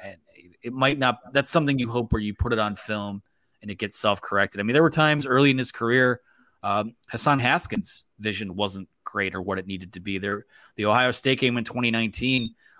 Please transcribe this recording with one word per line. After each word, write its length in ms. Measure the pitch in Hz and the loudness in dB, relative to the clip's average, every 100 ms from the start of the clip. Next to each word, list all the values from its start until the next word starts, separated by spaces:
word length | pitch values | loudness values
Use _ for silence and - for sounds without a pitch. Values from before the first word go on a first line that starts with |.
and 120 | 98 95 _ - 87 _ | -14 -20 _ -20 -20 _
it 120 | 117 | -10
might 240 | 131 131 147 | 0 0 2
not, 340 | 127 113 - | 0 0 -2
that's 180 | 139 139 | -2 2
something 280 | 170 143 135 | 2 2 0
you 100 | 117 | 0
hope 240 | 120 113 | -2 -2
where 80 | 113 | -2
you 140 | 104 | -2
put 180 | 101 120 | -2 0
it 60 | 113 | 0
on 180 | 104 101 | 0 -4
film 460 | - 107 101 101 - _ _ _ | -6 -6 -6 -8 -12 _ _ _
and 80 | 104 | -12
it 80 | 92 | -6
gets 200 | 104 - | -4 0
self-corrected. 640 | 107 101 - 101 101 101 | 0 0 0 0 0 0
I 40 | |
mean, 100 | 107 | 2
there 80 | 135 | 4
were 80 | 160 | 4
times 340 | 160 156 147 | 4 2 2
early 260 | 135 127 143 | 2 6 6
in 80 | 131 | 4
his 140 | 123 | 0
career, 480 | - 117 127 127 120 _ _ _ _ | -2 2 4 4 2 _ _ _ _
um, 340 | 101 101 107 - - | -2 0 -2 -8 -10
Hassan 300 | 117 - 139 | -2 2 2
Haskins' 640 | 123 165 - - - - - - | 2 0 0 -4 -6 -10 -16 -8
vision 380 | 107 98 101 92 | -6 -4 -6 -2
wasn't 320 | 101 95 92 _ | -2 -4 -14 _
great 300 | - 104 95 | -10 -4 -4
or 80 | 95 | -4
what 160 | 92 95 | -4 -6
it 80 | 92 | -6
needed 280 | 95 92 | -10 -10
to 60 | 92 | -12
be. 180 | 98 95 | -8 -6
There, 280 | 101 101 - - - - | -4 -6 -8 -20 -16 -2
the 100 | 104 | 2
Ohio 260 | 117 127 | 4 2
State 260 | 117 135 131 | 0 0 2
game 200 | 127 120 | 0 0
in 60 | |
twenty 260 | 110 123 120 | -4 -2 0
nineteen 640 | 113 113 104 127 127 113 - _ | 0 -2 -2 0 0 -2 -10 _